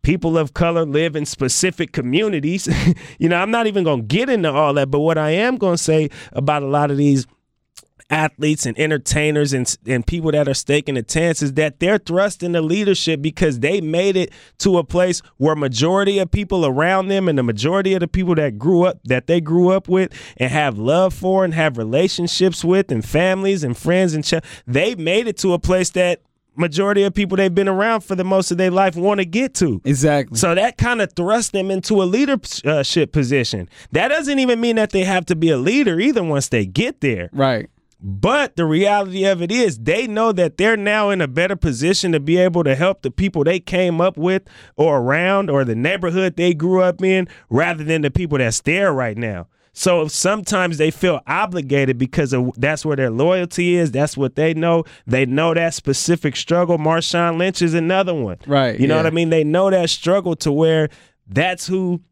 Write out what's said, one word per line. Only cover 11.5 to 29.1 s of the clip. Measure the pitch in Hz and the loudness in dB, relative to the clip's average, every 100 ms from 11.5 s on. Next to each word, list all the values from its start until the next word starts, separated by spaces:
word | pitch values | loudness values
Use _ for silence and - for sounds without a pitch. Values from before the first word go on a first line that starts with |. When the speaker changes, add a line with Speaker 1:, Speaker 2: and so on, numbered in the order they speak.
Speaker 1:
that | 139 151 - | 0 -2 -2
they're | 175 208 | 0 0
thrust | - 175 202 - | 0 0 0 -2
into | 175 170 | -2 -2
leadership | 156 190 202 185 - 156 | 0 0 0 0 0 -2
because | 156 - 160 123 | -4 0 -2 0
they | 139 196 | -2 -2
made | 160 165 196 185 | -2 0 0 0
it | 175 - - _ | -4 -8 -20 _
to | 202 180 | 0 2
a | |
place | 151 175 180 175 - _ | 0 0 0 -2 -8 _
where | 143 156 | 0 0
majority | 139 117 156 190 196 196 | -2 0 0 2 2 0
of | 180 | 0
people | 208 202 190 | -2 -2 0
around | 147 127 170 190 190 | 0 2 2 0 0
them | 196 185 | 0 2
and | 143 | 0
the | |
majority | 120 107 139 196 190 | 0 0 0 0 0
of | 190 | 0
the | 170 | 0
people | 180 180 160 | -2 0 0
that | 147 104 | 0 -2
grew | 139 175 | 2 4
up, | 180 - | 2 0
that | 120 127 - | -2 -2 2
they | 170 | 0
grew | 156 170 180 | 2 2 4
up | 190 - | 2 2
with | 185 190 - - - | 0 0 -6 -20 -4
and | 127 | -2
have | 147 143 104 | 0 0 0
love | 113 165 190 | 0 2 2
for | - 185 190 | 0 0 2
and | 185 | 0
have | 160 156 120 | 0 -2 -2
relationships | 110 131 185 - 170 - 185 170 | 0 2 2 0 -4 0 0 0
with | 165 185 196 | 0 2 2
and | 117 | -4
families | - 147 180 185 196 196 | 0 0 0 0 0 -2
and | 143 120 | -2 -4
friends | 180 180 185 | 0 2 2
and | 156 | 0
ch-, | - 160 - - - | -2 -4 -4 -18 -4
they | 131 196 | 0 0
made | 220 160 196 233 | -2 -2 0 -2
it | - | -2
to | 196 | 0
a | 175 | 0
place | - 185 180 | 2 0 0
that | 180 180 170 _ _ _ | 0 0 -2 _ _ _
majority | - 170 147 196 202 | -4 -2 0 0 2
of | 196 | 2
people | 202 196 190 | 0 -2 2
they've | 190 180 | 2 2
been | 196 | 0
around | 190 220 226 | 0 0 0
for | - | -2
the | 185 | -4
most | 185 190 185 | 0 0 0
of | 180 | 0
their | 185 | 0
life | 180 190 | 2 2
wanna | 170 185 | 2 0